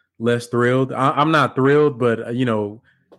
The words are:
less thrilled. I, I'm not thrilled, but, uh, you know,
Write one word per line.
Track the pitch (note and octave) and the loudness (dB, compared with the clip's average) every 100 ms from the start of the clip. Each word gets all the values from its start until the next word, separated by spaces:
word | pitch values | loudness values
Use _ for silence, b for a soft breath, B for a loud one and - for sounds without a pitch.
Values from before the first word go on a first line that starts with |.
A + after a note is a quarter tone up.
| _ _ | _ _
less | A#2 A#2+ A#2 | -2 -2 -2
thrilled. | A#2+ A#2+ B2+ C3 | 0 0 2 -2
I, | A#2+ C3+ | -2 -2
I'm | C3+ D3+ | 2 2
not | D#3+ B2+ | 2 0
thrilled, | - C3 D3 D3+ A#2+ | 0 2 4 2 0
but, | A#2+ A2+ A2+ | -2 -2 -4
uh, | |
you | A#2+ | -4
know, | B2+ A2 G#2 A2 b b b | -2 -2 -4 -10 b b b